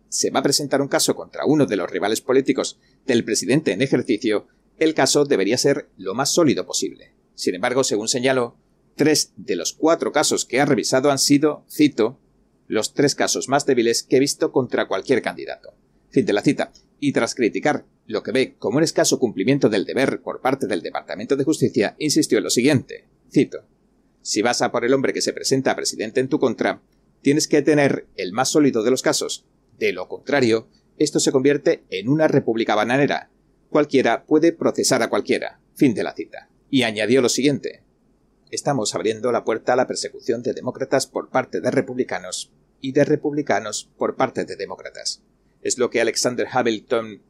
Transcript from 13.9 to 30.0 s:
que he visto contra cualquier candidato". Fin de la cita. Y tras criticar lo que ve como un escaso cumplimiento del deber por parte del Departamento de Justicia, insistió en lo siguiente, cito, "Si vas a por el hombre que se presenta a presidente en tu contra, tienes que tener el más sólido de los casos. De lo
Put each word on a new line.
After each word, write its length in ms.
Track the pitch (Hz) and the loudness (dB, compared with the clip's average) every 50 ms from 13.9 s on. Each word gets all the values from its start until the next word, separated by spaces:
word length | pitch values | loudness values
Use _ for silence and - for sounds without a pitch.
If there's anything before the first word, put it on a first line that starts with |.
| 113 - | 0 -2
que 140 | - - 151 | 0 2 2
he 40 | 131 | 2
visto 300 | 143 139 - - 165 151 | 4 2 0 -2 -4 0
contra 380 | - 143 127 113 - 120 107 - | 0 -2 -2 0 -2 -4 -2 -2
cualquier 320 | 98 95 - - 131 107 | -4 -4 0 0 0 0
candidato". 540 | - 95 87 78 67 69 67 - - - _ _ _ _ _ _ _ _ | 0 -4 -8 -8 -10 -12 -12 -14 -16 -20 _ _ _ _ _ _ _ _
Fin 160 | - 139 107 | 0 2 2
de 80 | 98 | 2
la 80 | 101 104 | 0 2
cita. 320 | - 151 139 - - - _ - _ _ _ - | 2 0 0 0 -4 -8 _ -20 _ _ _ -4
Y 120 | 143 139 | -4 0
tras 220 | 127 131 117 113 - | 0 0 0 -2 0
criticar 500 | - 120 95 - 95 - 147 135 - - _ _ _ _ | 0 0 0 0 0 0 0 0 0 -6 _ _ _ _
lo 160 | - 107 98 | -6 -6 -6
que 100 | - 107 | -4 -2
ve 220 | 104 131 127 - - - | 0 0 -2 -2 -4 -6
como 200 | - 101 113 151 | -4 -2 0 0
un 60 | 165 | 0
escaso 340 | 151 - 180 160 - 143 131 | 0 0 0 0 2 2 0
cumplimiento 500 | 131 107 90 92 95 120 143 139 143 117 | 0 -2 -2 -2 0 0 2 2 2 2
del 160 | 107 98 82 | 2 0 -2
deber 380 | - 80 117 135 143 117 - | -2 -2 -2 -2 -2 -2 -4
por 180 | - - - - | -8 -10 -10 -4
parte 260 | - 127 131 135 127 | -2 -2 -2 -2 -4
del 140 | 98 104 85 | -4 -4 -4
Departamento 560 | - 82 - 76 - - 76 90 110 - 139 | -6 -8 -10 -10 -8 -8 -10 -10 -4 -2 -2
de 80 | 135 131 | 0 0
Justicia, 520 | 160 147 - 139 110 - 117 98 - - - | -2 0 0 0 0 2 0 0 0 -2 -4
insistió 400 | 151 147 - 160 139 - 123 107 | -4 0 2 0 2 2 2 0
en 60 | 78 | 2
lo 60 | 95 | 0
siguiente, 540 | - 127 117 147 151 113 - - - - _ _ _ _ _ _ | 0 2 2 2 2 2 0 -4 -16 -18 _ _ _ _ _ _
cito, 360 | - 139 113 - - - - _ _ _ _ _ _ _ _ _ _ _ | 2 2 2 2 -2 -16 -16 _ _ _ _ _ _ _ _ _ _ _
"Si 180 | - - - 107 | -10 -4 -2 0
vas 220 | 101 120 120 - | 0 0 0 0
a 100 | 127 117 | -2 -2
por 120 | - - 113 | -2 -2 2
el 100 | 123 135 | 2 2
hombre 180 | 135 123 107 | 2 2 0
que 80 | - 92 | -2 -2
se 120 | - - | -4 -4
presenta 400 | - - - - 135 135 131 123 | -6 -4 -2 -2 -2 0 0 0
a 40 | 101 | -2
presidente 440 | - 67 - - - 104 113 - 131 | -2 -4 -6 -6 -6 -8 -4 -2 -2
en 80 | 131 135 | -2 0
tu 100 | 151 131 | 0 0
contra, 440 | 127 120 107 - - 101 90 - _ _ _ _ _ _ _ _ | 0 0 0 0 -2 -2 -2 -4 _ _ _ _ _ _ _ _
tienes 280 | - 135 143 156 151 - | 0 2 2 2 2 2
que 140 | 160 147 | 2 2
tener 440 | 143 160 147 147 139 131 - - - _ - | 4 4 4 4 4 2 0 -2 -6 _ -10
el 160 | - 92 92 | -8 -8 -6
más 160 | 95 117 135 - | -4 -2 -2 0
sólido 340 | - 156 147 131 110 113 | 2 4 4 4 2 2
de 80 | 104 123 | 2 2
los 120 | 131 127 | 0 2
casos. 420 | - 156 139 - - - - - _ _ _ _ _ _ _ - | 0 -2 -2 -2 -4 -6 -8 -12 _ _ _ _ _ _ _ -4
De 140 | 110 104 | -2 -2
lo 160 | 92 90 | -2 -4